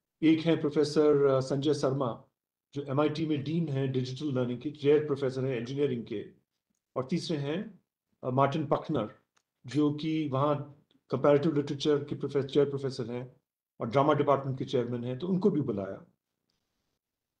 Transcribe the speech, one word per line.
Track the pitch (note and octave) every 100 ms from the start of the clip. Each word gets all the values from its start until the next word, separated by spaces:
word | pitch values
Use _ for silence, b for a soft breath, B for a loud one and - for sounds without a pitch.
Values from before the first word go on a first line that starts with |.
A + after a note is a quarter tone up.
| _ -
एक | D#3+ D#3+
हैं | D#3+ D#3
professor, | D3 D#3 C#3+ D#3 D3+ C#3+ C#3
अ, | C3+
संजय | C3 C#3 D3
शर्मा, | C#3+ C#3 C#3+ B2 A2+ - _ _ _ _
जो | C3+
एमआईटी | - C3+ D3+ D3+ D#3
में | D3
dean | D3 E3+ D#3
हैं | C3+ C3+
digital | B2+ B2+ C3 D3+
learning | B2+ B2 B2
के, | D3
chair | - C#3 D3+ D3+
professor | C3 C3 B2+
हैं | C3 A#2+
engineering | A#2+ C#3 C#3+ A#2+ G#2
के, | G#2 - - _ _ _ _ _ C3
और | B2+
तीसरे | E3+ - D3+
हैं, | C#3 E3+ A3+ - _ _ _ _
अ, | C3
Martin | B2+ C#3 D#3+ C#3
Pachner, | D3 - C#3+ G#2+ - _ _ _ _ B2+
जो | C3+ D3
कि | D3 D#3+ D#3 D3
वहाँ | C3 D3 C#3 C#3+ - _ _ -
comparative | C3 D3 C#3+ E3 C#3+
literature | C#3+ C#3 D#3 C#3+
के | -
प्रोफेसर, | C3+ C#3 C#3+ C3
chair | D3 C#3+
professor | C#3 C3 C3 A2+
हैं | B2 C3 - _ _ _ -
और | G#2+
ड्रामा | C#3 D3
डिपार्टमेंट | C#3 C#3+ C3 C3+ C3
के |
चेयरमैन | B2+ B2 A#2 A#2+
हैं, | B2 B2+
तो | F3
उनको | F#3 G#3
भी | D3
बुलाया। | B2+ G2+ F#2+ G2 - _ _ _ _ _ _ _ _ _ _ _ _ _